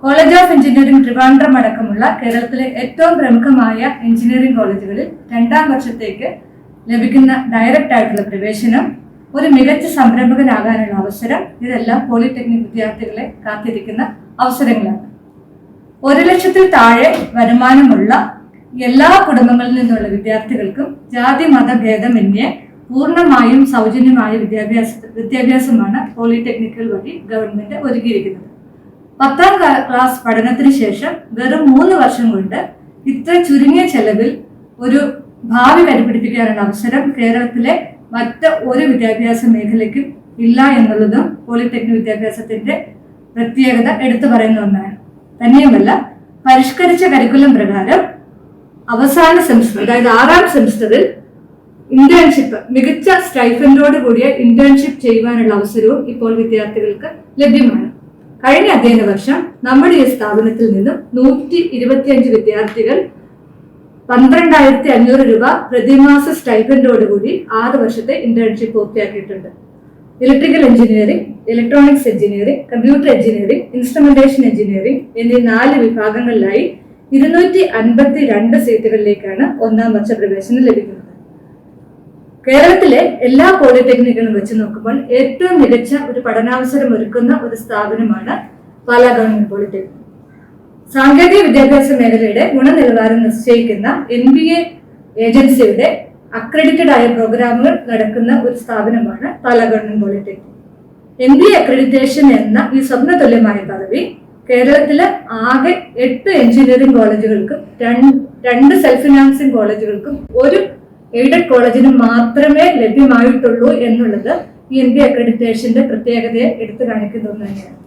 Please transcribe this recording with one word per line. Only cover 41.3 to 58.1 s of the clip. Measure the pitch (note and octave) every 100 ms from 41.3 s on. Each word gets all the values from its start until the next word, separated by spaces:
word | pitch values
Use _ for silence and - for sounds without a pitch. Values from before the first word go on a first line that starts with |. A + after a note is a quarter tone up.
| - -
polytechnic | A#3 A#3+ A#3 A3+
വിദ്യാഭ്യാസത്തിന്റെ | A3+ G#3+ G#3+ A3 - - G#3+ C4 D4+ - - _ _ _ A#3
പ്രത്യേകത | A#3 B3 C4 A#3 A#3 G#3+
എടുത്തു | C4 A#3 C4+
പറയുന്ന | A3+ A3 A3
ഒന്നാണ്. | G3+ G3 G3 - - - _ -
തന്നെയുമല്ല, | A#3 C4+ D4 A3+ - - - - - - B3+
പരിഷ്കരിച്ച | C4 C4 - F4+ F4
കരിക്കുലം | F#4 C4+ A3+ C4+ C#4
പ്രകാരം | G#3+ G3 G3 F#3+ F4+ - - - - - - _ _ -
അവസാന | A3+ C4+ E4+ E4 E4+
സെമസ്റ്റർ, | - A#3 - -
അതായത് | - A#3+ A#3
ആറാം | - B3+ F4 F4
സെമസ്റ്ററിൽ | D4+ A3+ G#3+ G#3+ B3 F#4 - - - _ _ _ _ -
ഇന്റേൺഷിപ്പ്, | C4 C#4 F4 D#4 C#4 A#3 A3+ -
മികച്ച | B3+ D4+ D4 F#4+ F#4 -
സ്റ്റൈഫൻഡോട് | C4 A#3+ A#3+ C#4+ C#4 D4 C4+
കൂടിയ | A#3+ A3+
ഇന്റേൺഷിപ്പ് | C4+ C4+ A#3+ A#3 C#4 C#4 C#4+ -
ചെയ്യുവാനുള്ള | B3 A3+ A#3 A#3 A3+
അവസരവും | G3+ G3+ A3+ A3 C4+ -
ഇപ്പോൾ | A#3 A3+ A3+
വിദ്യാർത്ഥികൾക്ക് | A3+ A3 G#3+ A3 G#3 G3+ D#4 - - -
ലഭ്യമാണ്. | C#4+ C#4+ B3 - - - -